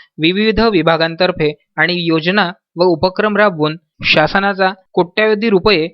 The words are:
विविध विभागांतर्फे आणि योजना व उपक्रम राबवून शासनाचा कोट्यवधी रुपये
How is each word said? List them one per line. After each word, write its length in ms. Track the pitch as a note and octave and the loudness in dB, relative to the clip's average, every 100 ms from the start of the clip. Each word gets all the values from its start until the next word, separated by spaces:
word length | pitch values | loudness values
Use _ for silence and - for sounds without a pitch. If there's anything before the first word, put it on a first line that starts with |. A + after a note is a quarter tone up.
| - - | -18 -4
विविध 380 | D#3+ F#3+ A3 G#3+ A3+ | -2 0 0 2 2
विभागांतर्फे 800 | F#3+ E3 D#3+ E3 D#3+ F3+ F3 D3+ D3+ _ - | 2 2 0 -2 -2 -2 0 -4 -4 _ -4
आणि 160 | D#3+ F3 | -2 0
योजना 540 | E3 D#3+ E3 F#3+ F3+ F#3+ _ E3 | 0 0 0 -2 -2 -6 _ 0
व 80 | |
उपक्रम 540 | F#3 D#3 F#3 F#3 G#3+ G3+ | 0 2 -2 -2 -2 2
राबवून 380 | G#3 D#3+ D3+ E3 _ - - | 0 0 -4 -4 _ -8 0
शासनाचा 680 | E3 D3+ G3 G3 F#3+ F#3+ F#3+ _ | 0 2 0 -2 0 -2 -4 _
कोट्यवधी 560 | - F3 - A3 G#3+ A3+ | -2 -2 0 0 0 2
रुपये 380 | F#3+ G#3+ F3 E3 | 2 2 0 -2